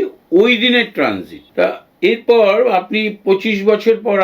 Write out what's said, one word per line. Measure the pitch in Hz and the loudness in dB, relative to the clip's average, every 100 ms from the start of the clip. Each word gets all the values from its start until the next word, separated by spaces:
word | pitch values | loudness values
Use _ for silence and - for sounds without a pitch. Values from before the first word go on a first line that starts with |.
| 381 - _ 170 | -6 -8 _ 2
ওই | 233 240 | 2 2
দিনের | 247 247 220 - | 2 0 -2 -2
ট্রানজিট। | 131 98 82 - _ - | -4 -4 -10 -18 _ -2
তা | 92 - _ _ | -2 -2 _ _
এরপর | 185 226 - 233 202 208 247 185 | -2 -2 2 2 4 2 0 -2
আপনি | 180 214 214 202 - | -2 -4 -4 -6 -2
পঁচিশ | 190 226 208 196 | -2 -2 -2 0
বছর | 214 226 220 214 | 0 0 -2 0
পর | 202 | 0